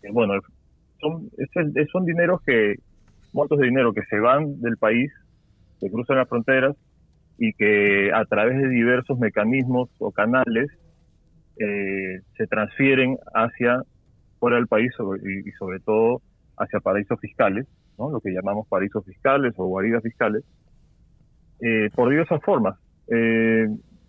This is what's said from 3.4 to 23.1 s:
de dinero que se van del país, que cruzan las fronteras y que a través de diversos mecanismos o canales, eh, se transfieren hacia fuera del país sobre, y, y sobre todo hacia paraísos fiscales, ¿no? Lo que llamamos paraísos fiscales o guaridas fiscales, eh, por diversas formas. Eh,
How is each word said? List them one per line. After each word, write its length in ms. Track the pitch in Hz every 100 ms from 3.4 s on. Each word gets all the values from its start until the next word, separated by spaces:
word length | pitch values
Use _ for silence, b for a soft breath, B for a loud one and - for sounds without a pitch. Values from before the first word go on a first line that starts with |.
| 147 151
de 80 | 127
dinero 260 | 131 120
que 120 | 98
se 160 | - 104
van 400 | 117 135 151 143
del 160 | 117 113
país, 360 | 110 117 143 - _ _ _ _ _ _
que 100 | 101
cruzan 280 | 110 117 135
las 100 | 127
fronteras 480 | 120 113 131 131 147 _ _ _ _ _ -
y 160 | 113
que 580 | - 104 104 101 98 98
a 100 | 110
través 380 | 107 101 113 131
de 60 | 135
diversos 500 | 123 117 123 123 127
mecanismos 720 | 113 107 107 131 127 127 123 _
o 140 | 98
canales, 580 | - 107 127 120 113 143 - _ _ _ _ _ _ _ -
eh, 640 | 107 101 98 98 95 92 - _
se 100 | 110
transfieren 720 | 107 104 - 135 131 127 131 -
hacia 480 | 110 113 - 120 123 - _ _ _ _ _
fuera 180 | 120 120
del 120 | 120
país 240 | 110 123 -
sobre, 240 | 101 98
y, 280 | 98 98 101
y 40 | -
sobre 220 | 95 92
todo 420 | - 107 113 127 - _ _ -
hacia 220 | 98 104
paraísos 400 | - 101 101 117
fiscales, 480 | 98 - 110 95 139 _ _ -
¿no? 100 | 131
Lo 120 | 131
que 100 | 101
llamamos 380 | 90 98 101 -
paraísos 360 | 95 98 107
fiscales 480 | 95 - 135 139 131 -
o 100 | 92
guaridas 380 | 95 107 113
fiscales, 400 | 113 - 113 107 - _ _ _ _ _ _ _ _ _ _ _
eh, 300 | 117 110 104
por 160 | - 123
diversas 320 | 147 165 170
formas. 360 | - 170 98 - _ _
Eh, 580 | -